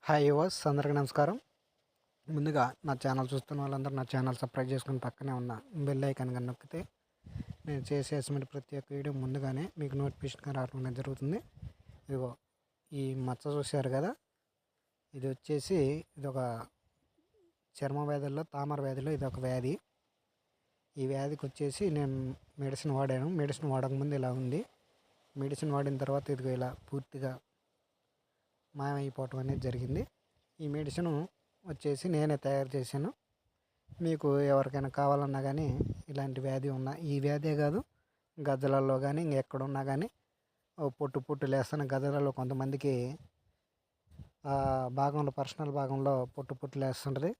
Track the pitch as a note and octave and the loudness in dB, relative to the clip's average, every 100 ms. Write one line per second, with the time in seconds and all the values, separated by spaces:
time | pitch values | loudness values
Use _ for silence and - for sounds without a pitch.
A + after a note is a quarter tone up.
0 | - D3+ D3 D3 F3+ - - C#3+ C#3+ C#3+ | 4 6 8 6 4 2 2 2 2 2
1 | C#3 - D3 A3+ - _ _ _ _ _ | 2 4 4 2 -6 _ _ _ _ _
2 | _ _ - D#3 D3 D3 B2 B2+ D#3 C3 | _ _ -4 0 2 4 2 0 -4 -2
3 | C#3 C3 B2+ C3+ - C#3+ C#3 C#3 C#3 C3+ | 0 0 0 -2 -2 -4 -2 -2 -2 -2
4 | C3 C#3 C3 B2 B2+ - C3 C3 - C3 | 0 0 2 0 -2 0 0 0 0 -2
5 | B2 - C#3 B2+ B2 A#2 C#4 F#3+ C#3+ C3+ | -4 -6 -4 -4 -4 -6 -8 -4 0 2
6 | C#3 C3+ B2+ B2 B2 B2+ - E3 - _ | 0 0 -2 -2 -4 -6 -8 -8 -8 _
7 | _ _ - - - - - C#3+ B2 C#3+ | _ _ -14 -10 -10 -10 -6 -6 0 -2
8 | C3 D3 C3 C#3+ C3+ C#3+ C3+ C#3+ - C#3 | 0 -2 0 -2 -4 -8 -8 -10 -6 -6
9 | C#3+ C#3 C3 C3+ C3+ C3 F3+ - C#3+ C#3 | -4 -2 -2 -2 -2 -2 -4 -4 -4 0
10 | C#3 - C#3 - C#3+ C3+ B2+ C3 B2+ B2 | 0 -2 -8 -8 -6 -4 -4 -4 -4 -4
11 | C3+ C3 C3+ G3 - - - - - - | -6 -4 -2 -2 -4 -14 -14 -14 -20 -20
12 | - C3+ B2+ - _ _ _ _ _ C#3+ | -6 -4 -2 -6 _ _ _ _ _ -4
13 | C3+ C3 B2+ B2 D3+ D3 C#3 D3 C3 C3 | -4 -2 -2 -2 -2 -2 0 0 2 2
14 | E3 C#4 _ _ _ _ _ _ _ _ | 0 -2 _ _ _ _ _ _ _ _
15 | _ C#3 C3 C3+ - D3+ - F#3 C3+ D3+ | _ -6 -4 -4 -2 -2 2 4 4 2
16 | - - C#3 C3 B2+ A#2 A#2+ _ _ _ | -6 -8 -4 0 0 -2 -8 _ _ _
17 | _ _ _ _ _ _ _ - C#3 C#3 | _ _ _ _ _ _ _ -4 -2 0
18 | D3 D3 C#3 C#3 D#3+ C#3+ C#3+ D3 C#3 C3+ | 0 0 0 -2 -4 -4 -2 0 -2 -2
19 | C3+ D3+ C3 B2+ B2+ B2+ B2 F#3 _ _ | -2 0 -2 -2 -2 0 0 -2 _ _
20 | _ _ _ _ _ _ _ _ _ - | _ _ _ _ _ _ _ _ _ -4
21 | C3 C3+ C#3+ D3 C#3 - C#3+ C3 G3+ D3+ | -2 0 -2 -2 -6 -2 -4 0 2 2
22 | C#3+ C3+ C3 C3+ _ - C#3 C3+ D#3 C3+ | 2 0 -4 -8 _ -6 -4 -2 0 2
23 | C3+ C3 C#3 F3+ C#3+ C3+ D3+ C3+ C3 C3+ | 2 2 0 0 0 0 0 0 2 0
24 | C#3+ C#3+ B2+ B2+ B2+ C#3+ A#3+ _ _ _ | 0 0 0 0 0 -2 -4 _ _ _
25 | _ _ _ - C#3 C#3+ D#3 C#3+ C#3 C3+ | _ _ _ -6 -4 -2 0 2 2 0
26 | C#3 C#3 C#3 C#3 C3 B2+ B2+ - - C#3 | 0 -2 0 -2 0 0 -2 -6 -8 -8
27 | C3+ C#3 C3 B2+ _ _ _ _ _ _ | -8 -6 -6 -6 _ _ _ _ _ _
28 | _ _ _ _ _ _ _ D3 C#3 C#3+ | _ _ _ _ _ _ _ -6 -2 0
29 | C#3 C3 C3 C3+ C3 C3+ B2+ A#2+ B2 D3 | -2 -4 -6 -4 -2 -2 0 -2 -2 -2
30 | B3+ _ _ _ _ _ D3+ C#3+ D3+ C#3 | -4 _ _ _ _ _ -4 -4 -4 -2
31 | F3 D3 F3 _ _ _ F#3 D3 D3+ C#3 | 0 0 -2 _ _ _ -10 -4 -2 0
32 | F#3 D#3+ D3+ C#3+ C#3 C#3 C3+ C#3 B2+ C#3 | 2 2 4 2 2 2 2 -2 -2 -2
33 | D#3+ - _ _ _ _ _ _ _ - | -2 -6 _ _ _ _ _ _ _ -4
34 | E3+ D#3+ D3+ C#3 C#3+ C3+ C3+ C#3 C3+ C3 | 0 2 4 4 6 6 6 0 -2 2
35 | C#3+ C#3+ C#3+ C3+ C3+ C#3+ D3+ B2+ - - | 4 4 4 0 0 0 0 2 0 -2
36 | - C#3 C#3 C3 C3+ C3+ C#3 C3 C3 D3 | -6 -4 -4 -2 -2 0 0 -2 -4 -4
37 | E3 C#3+ C#3 D3 D#3 D3 D3 F3 - _ | -2 2 2 2 2 2 4 2 -4 _
38 | _ _ _ - D3 C#3 C#3 C3+ C3+ C3 | _ _ _ -6 0 2 4 4 4 4
39 | C#3 D3 E3 C#3 C3 C#3 C3+ C3+ C3+ C#3 | 2 0 2 2 0 -2 -2 -2 0 0
40 | G#3 _ _ _ _ _ _ - D3 B2+ | -2 _ _ _ _ _ _ -4 -4 0
41 | C#3+ C3+ C3 C#3+ C3+ C3+ B2+ D3+ C#3 C3+ | -2 -2 -2 -2 2 2 2 0 0 0
42 | C#3 C#3+ C#3+ C3 B2+ C3+ C3+ C3+ C#3+ C3 | 2 2 0 0 -2 -2 -2 0 0 0
43 | B2 D3+ - _ _ _ _ _ _ _ | 0 -6 -14 _ _ _ _ _ _ _
44 | _ - - _ C#3+ C#3 C3+ C3 B2+ B2+ | _ -20 -20 _ -2 0 2 2 0 2
45 | C#3 D3 C#3+ C3 C3+ - D3+ C#3+ C3+ C3+ | 2 2 0 0 -4 -4 -4 -2 0 2
46 | C3+ C3+ B2+ - C3+ C3 C#3 C#3 C3+ B2 | 2 2 0 -6 -10 -8 -8 -2 -2 -2
47 | C#3+ C3+ D#3+ A#3 | -4 -2 -2 -4